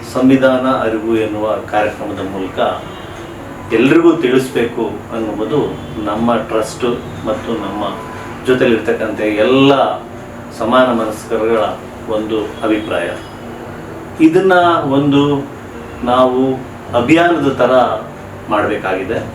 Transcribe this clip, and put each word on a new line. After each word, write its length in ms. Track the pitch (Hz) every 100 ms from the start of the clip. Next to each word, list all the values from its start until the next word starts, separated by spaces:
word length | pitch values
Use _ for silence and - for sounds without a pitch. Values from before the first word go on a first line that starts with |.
| -
ಸಂವಿಧಾನ 540 | 127 131 135 131 127 131 131
ಅರಿವು 300 | 113 110 110 113
ಎನ್ನುವ 220 | 107 104 107 104 -
ಕಾರ್ಯಕ್ರಮದ 500 | 107 107 - 104 101 98
ಮೂಲಕ 240 | 98 92 - 117 - - - - - - - - - - 113
ಎಲ್ರಿಗೂ 340 | 135 160 170 160 123
ತಿಳಿಸ್ಬೇಕು 580 | 131 127 - 117 - 113 - - 113
ಅನ್ನುವುದು 440 | 110 104 110 147 - - - 113 104
ನಮ್ಮ 260 | 110 117 117 -
ಟ್ರಸ್ಟ್ 360 | 113 113 - 120 120 - - 110
ಮತ್ತು 200 | 107 - 110
ನಮ್ಮ 260 | 101 104 104 - - - - - -
ಜೊತೆಲಿರ್ತಕ್ಕಂಥ 720 | 127 131 110 113 113 110 104 107 104 113
ಎಲ್ಲ 240 | 135 139 135 113 - - - - - - -
ಸಮಾನ 280 | 110 127 127 117
ಮನಸ್ಕರುಗಳ 600 | 107 107 - 113 113 113 104 - - - - 107
ಒಂದು 240 | 107 110 101 - 113
ಅಭಿಪ್ರಾಯ. 420 | 107 - - - - - - - - - - - - - - 160
ಇದನ್ನ 260 | 170 190 180 175 165 147 135
ಒಂದು 220 | 143 139 143 143 139 - - - - - 120
ನಾವು 280 | 123 127 127 135 127 - - - 120
ಅಭಿಯಾನದ 480 | 120 160 170 165 139 127
ಥರ 120 | 123 131 - - - - - - -
ಮಾಡಬೇಕಾಗಿದೆ. 680 | - 104 104 - 95 98 113 -